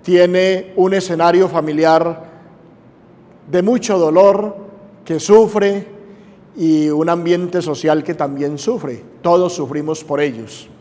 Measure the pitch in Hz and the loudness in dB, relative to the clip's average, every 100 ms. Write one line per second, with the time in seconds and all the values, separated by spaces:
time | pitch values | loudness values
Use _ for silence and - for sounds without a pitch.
0 | - 180 180 180 185 185 185 - 185 196 | 2 4 4 2 0 0 -4 0 0 0
1 | 185 165 165 175 185 160 156 151 160 160 | -2 0 2 4 2 0 -4 0 2 2
2 | 170 170 - - - - - - - _ | 2 -6 -14 -20 -20 -20 -20 -20 -20 _
3 | _ - - - - 175 185 247 - 190 | _ -20 -20 -20 -6 -2 0 0 0 0
4 | 165 165 196 196 208 - - - - - | 2 4 4 4 -2 -10 -20 -20 -20 -20
5 | - 160 - 214 220 214 202 202 - - | -8 -8 4 4 6 2 -2 -2 -8 -20
6 | - - - - - - 160 156 151 151 | -20 -20 -20 -20 -20 -6 0 2 2 0
7 | 165 170 170 175 180 180 160 143 156 156 | 0 -2 0 -2 -2 -4 -6 -4 0 -2
8 | 147 165 143 139 143 147 180 233 147 117 | -2 -6 -6 -4 -6 -6 -6 -6 -6 -12
9 | - - 170 175 180 175 139 147 151 156 | -16 -8 0 2 2 -4 -8 -6 -6 -8
10 | - 143 147 113 110 - - - | -6 -2 -2 -4 -14 -18 -20 -20